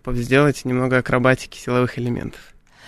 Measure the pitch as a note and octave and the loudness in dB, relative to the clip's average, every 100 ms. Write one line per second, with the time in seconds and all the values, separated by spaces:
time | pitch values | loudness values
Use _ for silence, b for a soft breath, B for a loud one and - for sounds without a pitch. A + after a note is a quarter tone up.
0 | - B2 A#2+ C3 D3 C3 C3 B2+ B2+ B2+ | -4 -4 2 4 4 0 -2 -2 0 0
1 | - C3+ B2+ C3 - - - B2 B2 - | 2 2 2 2 -2 -12 -2 0 0 -2
2 | A#2+ A#2 - - - - _ B | -6 -4 -8 -12 -20 -20 _ B